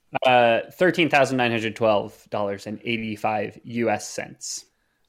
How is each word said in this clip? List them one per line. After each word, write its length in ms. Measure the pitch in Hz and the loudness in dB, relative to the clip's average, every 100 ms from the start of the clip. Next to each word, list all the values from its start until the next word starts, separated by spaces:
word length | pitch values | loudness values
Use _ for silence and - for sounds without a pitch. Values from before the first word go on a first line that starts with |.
| _ 135 131 | _ -2 4
Uh, 380 | 127 117 113 - | 6 6 2 -2
thirteen 380 | - 185 175 147 | 0 0 2 2
thousand 280 | 143 127 131 | 4 2 2
nine 120 | 120 | 0
hundred 240 | 113 110 107 | 0 -4 0
twelve 520 | 110 104 107 - - | 2 2 -2 -12 -10
dollars 380 | 107 101 98 107 | -6 -4 -6 -10
and 120 | 107 120 | -10 -6
eighty-five 760 | 117 110 101 113 107 107 - | -6 -6 -6 -4 -2 -6 -10
U 260 | - 117 110 | -8 -2 0
S 180 | 104 - | -2 -6
cents. 580 | - - - - - - _ _ _ | -12 -14 -12 -12 -12 -14 _ _ _